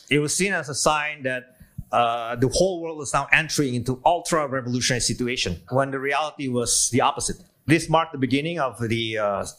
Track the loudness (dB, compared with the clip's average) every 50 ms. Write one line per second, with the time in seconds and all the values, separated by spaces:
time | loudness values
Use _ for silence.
0 | -4 0 0 2 2 0 0 0 0 0 0 -2 -2 -4 -4 0 2 2 2 2
1 | 0 -4 -6 -6 -4 -4 -4 -4 -8 -12 _ -20 -20 -20 -18 -18 -10 -2 2 2
2 | 2 2 2 -2 -4 -6 -2 0 0 2 4 4 2 2 2 -2 -6 -8 -8 -8
3 | -8 -2 -2 -2 2 4 2 2 2 2 0 0 0 0 0 -2 -2 -2 -4 2
4 | 2 2 2 2 0 0 0 0 0 0 -4 -6 -4 -2 -2 -2 0 0 0 0
5 | 0 -2 -2 -2 -2 -2 -2 -2 -2 -2 -4 -6 -8 -2 0 0 0 0 -2 -4
6 | -2 -2 0 0 -2 -2 -4 -4 -4 -2 0 0 0 0 0 0 0 2 2 4
7 | 4 4 2 0 -4 -6 -6 -8 -12 _ _ _ 2 2 2 2 4 4 2 2
8 | 2 2 -2 -4 -2 0 0 0 0 -2 -2 -2 -2 -4 -2 -4 -2 -2 0 0
9 | -2 -2 -2 0 0 0 0 -2 -4 -6 -8